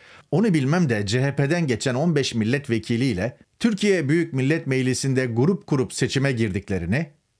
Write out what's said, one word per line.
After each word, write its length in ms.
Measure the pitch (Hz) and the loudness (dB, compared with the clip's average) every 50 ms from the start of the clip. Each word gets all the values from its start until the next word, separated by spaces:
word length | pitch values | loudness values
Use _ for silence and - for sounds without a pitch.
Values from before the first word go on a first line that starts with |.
| - - - - - _ | -20 -20 -20 -20 -8 _
Onu 220 | - 156 220 233 170 | 0 2 2 2 2
bilmem 360 | 156 131 131 156 185 180 139 | 2 2 2 2 2 2 2
de 160 | 117 104 104 | 0 0 0
C 180 | 95 104 127 131 | 0 0 0 0
H 120 | 139 139 | 0 0
P'den 320 | - 143 139 165 175 165 139 | 0 0 0 0 0 0 0
geçen 280 | 120 104 - 135 120 | -2 -2 -2 -2 -2
on 200 | 127 151 180 160 | 0 0 0 2
beş 180 | 147 131 - - | 0 0 0 0
milletvekiliyle 1040 | 117 107 107 127 143 143 - 117 113 110 - 120 117 131 - 107 87 95 120 - - - _ _ _ | 0 0 0 0 -2 -2 -2 -2 -2 -2 -2 -2 0 0 0 0 -2 -2 -4 -6 -8 -16 _ _ _
Türkiye 500 | - 233 214 190 - 208 190 180 147 131 | 0 0 0 2 2 2 2 2 2 2
Büyük 240 | 151 170 165 165 - | 0 0 0 -2 -2
Millet 340 | 135 127 135 156 165 - 139 | -2 0 0 0 0 0 -2
Meclisi'nde 580 | 131 131 127 127 127 - - 135 131 131 131 | -2 0 0 0 0 0 -2 0 0 0 0
grup 420 | 123 113 113 131 170 202 - - - | 0 0 2 2 2 2 0 -2 -2
kurup 260 | 156 135 123 95 - | 0 0 0 -2 -2
seçime 380 | - 135 117 - 135 131 139 | -2 -2 -2 0 0 0 0
girdiklerini 800 | 135 110 113 107 92 101 - - 98 90 85 85 101 143 170 - - _ _ _ _ _ | 0 0 -2 -2 -2 -4 -4 -4 -4 -4 -2 -2 -2 -2 -2 -4 -10 _ _ _ _ _